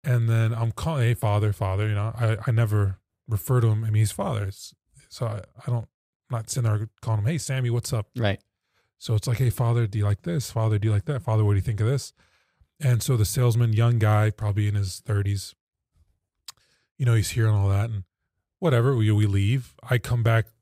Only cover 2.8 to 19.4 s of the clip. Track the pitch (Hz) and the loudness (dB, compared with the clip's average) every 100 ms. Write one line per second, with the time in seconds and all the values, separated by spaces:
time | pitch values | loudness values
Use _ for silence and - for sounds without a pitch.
2.8 | 101 95 _ _ - 107 - 127 117 110 | 0 -2 _ _ -6 -6 0 2 2 0
3.8 | 113 107 107 - 196 113 101 - - _ | 0 2 0 0 -4 -4 -6 -8 -18 _
4.8 | _ _ _ - 117 107 95 - - 120 | _ _ _ -8 -6 -6 -12 -12 -4 -4
5.8 | 110 _ _ _ _ 120 110 - 113 107 | -6 _ _ _ _ -8 -6 -2 0 0
6.8 | 110 _ - 110 104 160 - 131 123 117 | -2 _ -4 0 0 -2 -4 -2 0 -2
7.8 | - 120 101 - 110 95 _ _ _ _ | -2 -6 -6 -2 -2 -2 _ _ _ _
8.8 | _ _ - 110 - 113 127 - 117 117 | _ _ -2 -2 0 0 0 0 0 0
9.8 | 110 104 101 101 - 170 - 117 110 107 | 0 0 -2 -2 -2 -4 -4 -2 0 2
10.8 | 110 104 - 139 90 110 104 101 92 107 | 2 0 -2 -6 -2 0 2 2 0 -2
11.8 | 107 135 - _ _ _ _ _ _ _ | 0 -2 -4 _ _ _ _ _ _ _
12.8 | 143 120 - 123 98 - 123 117 117 110 | 0 2 2 0 2 2 2 2 2 2
13.8 | 117 120 107 107 107 - 107 101 104 104 | 2 4 4 4 2 0 -4 0 0 0
14.8 | 98 - - 104 101 101 - - _ _ | -4 -6 -4 -2 0 -4 -6 -18 _ _
15.8 | _ _ _ _ _ _ - - _ _ | _ _ _ _ _ _ -20 -20 _ _
16.8 | _ _ 123 113 98 120 110 107 98 98 | _ _ 2 2 2 0 2 2 2 0
17.8 | 113 107 - _ _ _ _ _ 170 123 | -2 -6 -10 _ _ _ _ _ 0 2
18.8 | 123 131 107 104 107 98 | 2 2 2 4 2 2